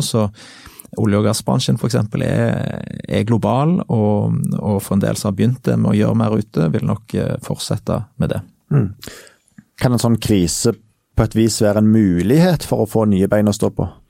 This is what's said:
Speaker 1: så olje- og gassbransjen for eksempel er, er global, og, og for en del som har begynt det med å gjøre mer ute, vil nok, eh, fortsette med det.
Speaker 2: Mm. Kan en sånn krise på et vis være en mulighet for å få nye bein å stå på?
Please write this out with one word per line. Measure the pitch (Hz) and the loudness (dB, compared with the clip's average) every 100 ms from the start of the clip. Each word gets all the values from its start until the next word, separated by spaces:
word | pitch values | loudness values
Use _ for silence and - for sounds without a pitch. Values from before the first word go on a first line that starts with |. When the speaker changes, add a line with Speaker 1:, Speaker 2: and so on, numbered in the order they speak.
Speaker 1:
så | 147 113 104 - - - - - - - | 0 0 -2 -4 -20 -20 -20 -20 -12 -2
olje- | 110 101 | 0 2
og | 104 | 0
gassbransjen | 110 - 131 131 127 | -2 -2 0 0 -2
for | 127 | -2
eksempel | 120 110 - | -2 -2 -4
er, | - 110 117 - - - 50 - | -2 0 0 -2 -6 -8 -12 -12
er | - 98 107 | -4 -2 0
global, | 117 104 123 156 180 - | 0 2 0 0 0 0
og, | 117 107 104 110 110 - - | 0 2 0 0 -2 -4 -4
og | 104 98 | -2 -2
for | - 98 | 0 0
en | |
del | 107 110 | 0 -2
som | 104 | -2
har | 98 | 0
begynt | 110 127 - | 0 0 -2
det | 113 | 0
med | 110 | 2
å | 104 | 2
gjøre | 113 110 | 2 0
mer | 110 110 | 0 0
ute, | 113 - 160 | -2 -2 0
vil | 120 - | 0 -2
nok, | - - | -4 -4
eh, | 95 - - | -4 -4 -6
fortsette | - - - - - - - - | -8 -8 -6 -4 -4 -6 -6 -4
med | 82 | -4
det. | - - _ - | -4 -10 _ -2
Speaker 2:
Mm. | 147 98 - - - - _ _ - _ - | 0 -2 -6 -18 -20 -20 _ _ -20 _ -2
Kan | 127 | 0
en | 120 | 2
sånn | 117 113 | 2 0
krise | - 101 85 - 117 104 _ _ _ - | 2 2 2 0 -2 -2 _ _ _ -2
på | 110 | 0
et | 110 | 2
vis | 113 - | 0 2
være | 104 104 | 2 4
en | 107 | 4
mulighet | 110 101 87 92 151 185 156 | 4 4 2 2 4 4 2
for | - 120 | 0 -2
å | 113 | 0
få | 113 107 | 0 2
nye | 95 98 | 2 2
bein | 107 104 | 2 2
å | |
stå | 101 101 | 0 -2
på? | - 95 - | -2 -6 -8